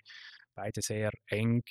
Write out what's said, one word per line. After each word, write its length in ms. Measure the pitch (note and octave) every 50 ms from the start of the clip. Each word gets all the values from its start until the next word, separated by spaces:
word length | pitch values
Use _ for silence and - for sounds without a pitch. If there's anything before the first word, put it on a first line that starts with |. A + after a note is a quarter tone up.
| - - - - - - - - - _ _
beide 260 | - G2 A2 - G#2+
sehr 300 | - - A2 G#2+ G#2+ G#2+ - - _
eng 340 | - G#2 G#2 A2+ A#2 A#2 A#2+ - -